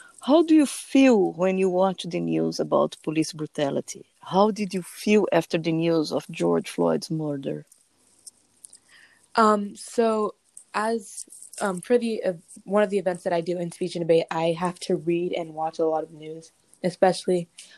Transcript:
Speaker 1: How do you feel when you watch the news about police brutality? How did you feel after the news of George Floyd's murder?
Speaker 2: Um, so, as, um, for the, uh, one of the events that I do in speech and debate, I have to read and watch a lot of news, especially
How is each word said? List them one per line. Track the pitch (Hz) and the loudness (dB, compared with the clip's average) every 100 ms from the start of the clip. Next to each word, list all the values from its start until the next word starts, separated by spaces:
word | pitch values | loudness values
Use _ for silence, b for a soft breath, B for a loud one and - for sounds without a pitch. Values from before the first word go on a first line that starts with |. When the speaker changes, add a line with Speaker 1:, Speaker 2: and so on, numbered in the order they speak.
| B B | B B
Speaker 1:
How | - 311 | 4 4
do | 320 311 | 6 6
you | 277 | 4
feel | - - 269 269 226 170 | -2 0 4 6 6 2
when | 160 190 190 | 0 0 2
you | 190 | 0
watch | 180 190 185 | 2 0 0
the | 175 170 | -6 -4
news | 170 160 165 165 | -2 0 -2 -2
about | 156 151 151 - | 0 2 0 -2
police | - 156 156 | -6 -4 -4
brutality? | 156 151 - 139 143 - - - _ | -6 -10 -4 -4 -4 -8 -14 -20 _
How | - 180 214 | -2 2 2
did | 202 202 | 2 -6
you | 185 | -6
feel | 170 - 214 208 - | -10 -6 2 4 4
after | 165 - 175 | 0 0 -2
the | 165 | -2
news | 160 165 165 156 | 0 2 0 0
of | 143 - | -4 -8
George | 160 170 170 - | -4 0 0 -2
Floyd's | - 170 - - | -2 0 0 -4
murder? | 160 151 143 139 151 147 _ _ _ _ _ - - _ _ - b b b b b b - | -6 -4 -6 -8 -10 -12 _ _ _ _ _ -20 -20 _ _ -20 b b b b b b 2
Speaker 2:
Um, | 214 214 202 - | 4 4 0 -10
so, | - - 226 214 208 - _ - - | -8 -2 0 0 -2 -6 _ -20 -10
as, | 196 220 233 208 - - - - - | -4 -2 -4 -8 -16 -18 -20 -20 -6
um, | 208 180 | -6 -4
for | - 240 | 0 0
the, | 233 220 | 0 -4
uh, | 185 170 - - | -4 -6 -10 -20
one | - 208 | -2 0
of | 202 | 2
the | 196 | 0
events | 180 175 | -2 -4
that | 190 | -2
I | 170 | -2
do | 170 175 | -2 -4
in | 175 | -6
speech | - 180 175 | -6 -6 -4
and | |
debate, | 165 165 - | 2 2 2
I | 165 165 165 | -2 -2 0
have | 180 180 | -4 -4
to | - 180 | -4 -2
read | 156 170 175 | 0 -2 -2
and | - 165 | -4 -8
watch | 156 160 - | -6 -6 -2
a | 160 | -2
lot | 156 | -2
of | 160 | -4
news, | 156 156 160 - _ _ _ | -12 -14 -14 -16 _ _ _
especially | 180 - 185 180 - 180 170 B B | -4 2 2 2 0 -2 -2 B B